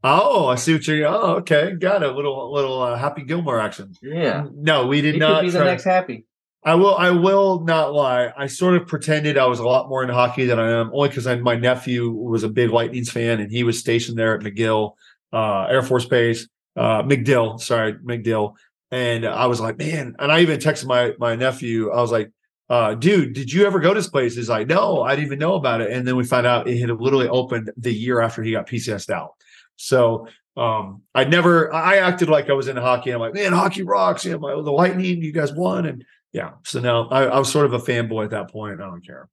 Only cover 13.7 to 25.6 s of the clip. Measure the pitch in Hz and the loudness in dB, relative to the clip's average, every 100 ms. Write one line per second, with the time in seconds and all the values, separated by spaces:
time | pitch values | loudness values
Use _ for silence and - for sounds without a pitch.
13.7 | 117 - 117 120 117 113 107 104 101 113 | -2 0 -2 -2 -2 -2 -2 -6 -4 0
14.7 | 110 107 _ _ _ _ 113 107 104 92 | 0 -2 _ _ _ _ -4 -2 -2 0
15.7 | 131 127 123 120 123 117 117 - _ _ | 0 2 -2 2 2 2 0 -8 _ _
16.7 | - 113 107 127 131 113 127 110 113 - | -4 0 0 0 0 2 2 2 -4 -2
17.7 | 117 110 87 120 117 107 110 104 _ _ | 0 0 -4 -8 -6 -2 -2 -2 _ _
18.7 | _ _ 127 123 117 113 98 123 117 113 | _ _ -4 -2 -2 -4 0 0 0 -4
19.7 | - 156 156 127 - 143 160 170 139 151 | -4 -6 -4 -8 -4 2 4 4 4 0
20.7 | 147 127 123 120 - 117 113 131 127 120 | -2 0 2 2 0 -2 0 -2 -2 -4
21.7 | 113 110 120 120 113 107 _ _ _ _ | -2 0 0 2 0 -2 _ _ _ _
22.7 | 120 92 113 147 202 131 110 123 175 202 | 0 2 2 4 4 2 -4 -4 2 4
23.7 | 185 160 214 180 139 120 117 117 110 117 | 4 2 2 0 0 0 -2 -2 -2 2
24.7 | 175 220 160 117 143 143 139 160 190 | 2 2 0 0 0 -2 -4 -2 0